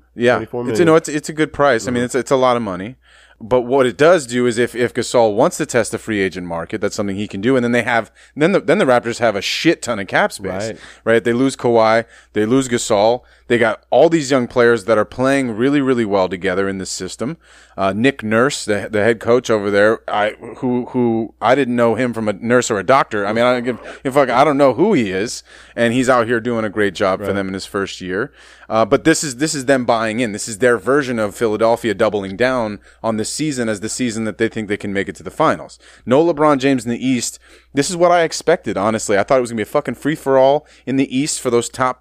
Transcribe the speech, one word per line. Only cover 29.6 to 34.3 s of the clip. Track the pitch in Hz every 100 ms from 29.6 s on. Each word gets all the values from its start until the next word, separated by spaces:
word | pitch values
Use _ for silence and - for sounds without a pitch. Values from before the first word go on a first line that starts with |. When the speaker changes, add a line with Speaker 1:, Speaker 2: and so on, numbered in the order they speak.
| 127
Speaker 1:
them | 135 120
buying | 117 113 110
in. | 120
This | 101 -
is | 101
their | 123 117
version | 98 143 131 117
of | 104 -
Philadelphia | 117 107 113 117 113
doubling | 98 107 101 98 95
down | 123 127 110 101 _ _
on | 113 110
this | 107
season | - 151 131 113
as | 104
the | 107
season | - 127 110
that | 110